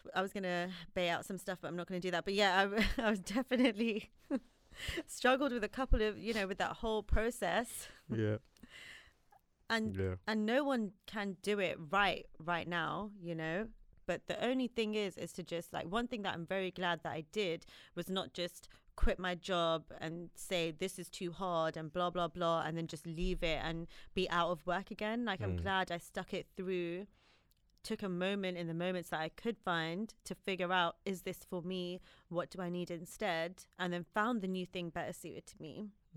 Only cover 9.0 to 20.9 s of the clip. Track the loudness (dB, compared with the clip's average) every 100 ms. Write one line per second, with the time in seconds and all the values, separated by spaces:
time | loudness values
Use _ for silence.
9 | -20 _ _ -20 _ _ -2 0 0 0
10 | 0 0 -2 0 4 4 4 2 0 -6
11 | -10 -6 -4 -4 0 2 2 0 0 4
12 | 4 2 -6 -8 -2 -2 0 0 0 -2
13 | -6 -8 -6 -4 -2 -2 -4 -10 -20 -8
14 | -4 -2 -2 0 2 2 0 0 0 2
15 | 0 -2 -8 -8 -6 -6 -4 -4 -2 -2
16 | -2 -2 -4 -4 -2 -2 -2 -2 0 0
17 | -2 -6 -4 -2 0 -2 -6 -20 -12 -8
18 | -2 -2 -2 -4 -6 -6 -20 -20 -20 4
19 | 4 4 0 -2 0 4 4 2 -2 -8
20 | -6 -6 -10 -12 -2 0 0 0 -4